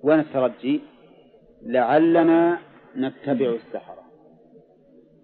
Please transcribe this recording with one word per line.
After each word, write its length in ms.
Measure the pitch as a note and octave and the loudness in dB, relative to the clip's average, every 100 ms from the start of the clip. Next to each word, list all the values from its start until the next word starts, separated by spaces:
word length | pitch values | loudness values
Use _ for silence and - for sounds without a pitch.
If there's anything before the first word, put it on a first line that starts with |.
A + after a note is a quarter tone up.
وين 160 | C3+ D#3 | 2 0
الترجي؟ 600 | D3 C#3 B2+ A#2 B2 D3 - _ - - - _ _ _ | 0 -2 -4 -4 -4 -4 -6 _ -20 -20 -20 _ _ _
"لعلنا 960 | - B2 A#2+ D3 E3 E3 E3 E3 E3+ F3 - - - C3 | -4 -2 2 2 4 2 4 4 2 0 -8 -20 -18 -8
نتبع 580 | C3 - - C3 B2+ | -8 -6 -6 -2 -2
السحرة"، 480 | A#2 - G2+ - - - - - - _ D3+ _ _ _ - _ _ | -4 -8 -14 -14 -20 -20 -20 -20 -20 _ -20 _ _ _ -20 _ _